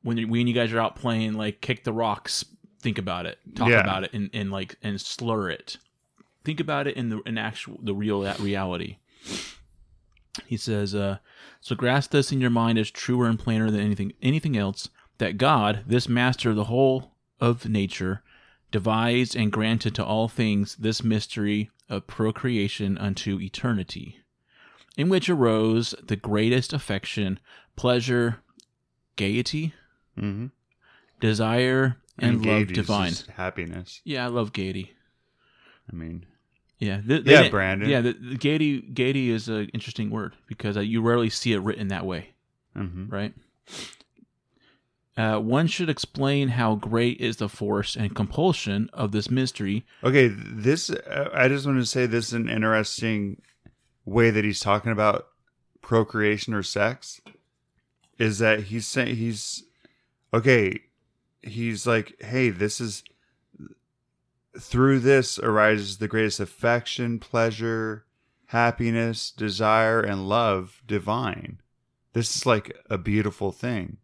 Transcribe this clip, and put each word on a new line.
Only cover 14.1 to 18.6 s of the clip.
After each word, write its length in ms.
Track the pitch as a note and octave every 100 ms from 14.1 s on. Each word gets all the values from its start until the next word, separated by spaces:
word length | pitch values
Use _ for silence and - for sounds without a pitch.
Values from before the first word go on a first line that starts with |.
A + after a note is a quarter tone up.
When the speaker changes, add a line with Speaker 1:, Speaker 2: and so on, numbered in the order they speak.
| -
Speaker 1:
anything 360 | B2+ D#3 D#3 A#2
else, 320 | G2 G2+ - _ _ _
that 200 | G#2 G2
God, 460 | C3 C#3+ G#2 G#2+ -
this 220 | A#2+ A#2+
master 420 | A#2+ B2 B2 A#2
of 60 | G#2+
the 80 |
whole 500 | G#2 A#2+ C3+ C3 C3 _ _ _
of 260 | A#2 A#2+ A2+
nature, 540 | G#2+ G2 - F#2 F#2+ _ - _ _